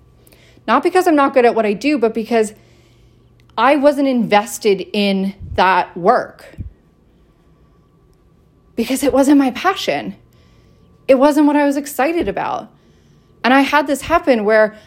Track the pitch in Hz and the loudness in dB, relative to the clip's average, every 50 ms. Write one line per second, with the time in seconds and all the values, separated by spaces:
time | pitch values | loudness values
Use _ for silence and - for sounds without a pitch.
0 | _ _ _ _ _ _ _ _ _ _ _ _ _ - 226 285 294 349 370 370 | _ _ _ _ _ _ _ _ _ _ _ _ _ -2 0 0 0 0 0 0
1 | 359 359 311 285 277 277 277 262 233 233 202 226 220 208 214 - - 294 302 247 | 2 2 2 2 2 2 2 2 2 4 2 2 0 -2 -2 -4 -2 -4 -2 0
2 | 233 220 226 233 214 - 240 226 220 208 - - _ _ _ _ _ _ _ _ | 0 -2 -2 -4 -6 -2 -2 -2 -2 -2 -6 -16 _ _ _ _ _ _ _ _
3 | _ _ _ _ _ _ _ _ _ _ _ - 226 262 302 285 269 294 277 277 | _ _ _ _ _ _ _ _ _ _ _ 0 2 2 2 2 2 2 2 0
4 | 277 269 254 240 208 160 208 202 220 233 - - - 214 196 180 - - - 208 | 0 -2 0 -2 0 0 0 0 0 -2 -6 -4 -2 -2 0 -2 -4 -6 -4 -2
5 | 202 202 196 190 190 196 - - - - - - 180 185 185 180 - - - 180 | -2 -2 -2 -2 -4 -6 -8 -10 -14 -8 -4 0 0 2 2 0 -2 -4 -6 -4
6 | 170 208 247 190 - - - - - - - - - - - _ _ _ _ _ | 0 0 0 0 -2 -6 -12 -20 -20 -20 -18 -16 -16 -16 -18 _ _ _ _ _
7 | _ _ _ _ _ _ _ _ _ _ _ _ _ _ _ _ _ _ _ _ | _ _ _ _ _ _ _ _ _ _ _ _ _ _ _ _ _ _ _ _
8 | _ _ _ _ _ _ _ _ _ _ _ _ _ _ _ - 226 - 269 262 | _ _ _ _ _ _ _ _ _ _ _ _ _ _ _ -8 -6 -6 -4 -4
9 | - 262 240 269 277 269 294 277 277 254 - - - 370 392 - - - 147 - | -2 0 2 2 4 4 4 4 2 0 -2 -4 -4 -4 -4 -4 -4 -6 -6 -6
10 | 214 196 - - _ _ _ _ _ _ _ _ _ _ _ _ _ _ _ _ | -6 -10 -14 -16 _ _ _ _ _ _ _ _ _ _ _ _ _ _ _ _
11 | _ - 269 240 277 302 277 302 302 294 285 294 285 285 269 294 285 - - - | _ 2 2 4 4 2 2 2 2 2 2 2 0 0 -2 -4 -6 -8 -4 -4
12 | 262 320 339 339 277 196 180 - - - - - - - _ _ _ _ _ _ | -2 -2 -2 -4 -4 -4 -6 -6 -6 -8 -8 -10 -12 -14 _ _ _ _ _ _
13 | _ _ _ _ _ _ _ _ - 233 262 277 269 262 285 294 294 302 277 - | _ _ _ _ _ _ _ _ 0 2 4 4 2 2 0 0 0 0 -4 -6
14 | - - 320 339 339 294 247 220 202 214 220 214 214 208 214 - - | -2 -2 -2 0 2 2 0 2 2 2 2 4 2 2 -2 -6 -20